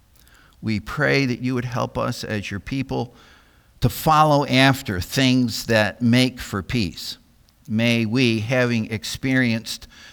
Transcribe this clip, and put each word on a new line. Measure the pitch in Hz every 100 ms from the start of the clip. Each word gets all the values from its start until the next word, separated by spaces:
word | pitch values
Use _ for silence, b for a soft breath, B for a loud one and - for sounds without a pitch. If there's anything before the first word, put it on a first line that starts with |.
| _ b b b b b
We | 110 107
pray | - - 139 139 135
that | 120
you | 123 127
would | 123
help | 120 120 127
us | 117 120 -
as | 107 98
your | 101
people | - 135 131 131 123 b b b b b b b
to | -
follow | - 160 156 156 143 127
after | 127 135 131 - 92
things | - - 131 127 123 104 -
that | 110 104 -
make | 120 123 127 127
for | - 101
peace. | 90 123 90 - - - _ _ _ _ -
May | 110 117 117 110
we, | 123 123 113
having | 107 131 123 117 110
experienced | 107 - - 135 131 123 113 104 - - B B